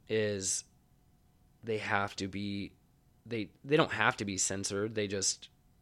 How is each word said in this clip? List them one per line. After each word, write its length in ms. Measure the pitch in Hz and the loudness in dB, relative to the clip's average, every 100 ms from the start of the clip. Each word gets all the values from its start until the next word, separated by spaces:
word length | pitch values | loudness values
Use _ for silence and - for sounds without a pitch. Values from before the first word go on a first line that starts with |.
| - | -2
is 540 | 110 107 101 92 - - _ _ _ _ _ _ _ _ _ | 0 0 0 -2 -4 -6 _ _ _ _ _ _ _ _ _
they 140 | 113 107 | -6 -4
have 380 | 101 104 101 - | 0 0 0 -4
to 100 | 98 | -6
be, 440 | 95 101 101 95 - _ _ _ _ - | -4 -4 -4 -6 -12 _ _ _ _ -8
they, 240 | 117 101 - | -6 -6 -8
they 140 | 139 151 | 2 4
don't 140 | 131 | 4
have 260 | - 110 - | 4 4 4
to 80 | 104 | 0
be 120 | 92 | 0
censored, 580 | - 95 98 98 107 110 | 0 0 -2 0 -2 -2
they 120 | 104 | -2
just, 420 | 98 95 - - _ _ _ | 0 0 -2 -8 _ _ _